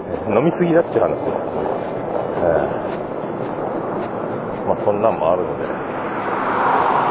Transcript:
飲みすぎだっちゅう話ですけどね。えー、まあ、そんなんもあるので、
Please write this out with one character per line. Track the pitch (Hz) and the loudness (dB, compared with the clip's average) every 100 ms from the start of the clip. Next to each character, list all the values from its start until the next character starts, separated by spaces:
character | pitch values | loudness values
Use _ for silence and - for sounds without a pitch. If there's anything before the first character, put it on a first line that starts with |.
| - 85 110 | -4 -6 2
飲 | 104 | 4
み | 165 | 4
す | - 175 | 2 4
ぎ | |
だ | 160 | 4
っ | - | 4
ち | 113 | 2
ゅ | |
う | |
話 | 85 | 2
で | - | 2
す | |
け | - | -2
ど | |
ね。 | - - - - - - - - - - - | -2 -4 -2 -2 -2 -4 -4 -4 -2 -2 2
え | 85 78 65 - - - - - - - - - - - - - - - - - - - 104 | 4 4 2 -2 -4 -4 -4 -6 -4 -4 -4 -4 -2 -2 -2 -4 -4 -4 -4 -4 -4 -4 0
ー、 | |
ま | |
あ、 | 90 | 2
そ | 110 | 2
ん | 101 | 4
な | 110 | 2
ん | - | 4
も | 80 | 2
あ | 90 | 2
る | |
の | 80 - | 0 -2
で、 | - - - - - - - - - - - - - - - | -4 -4 -6 -6 -6 -4 -4 -2 -2 2 2 4 4 2 2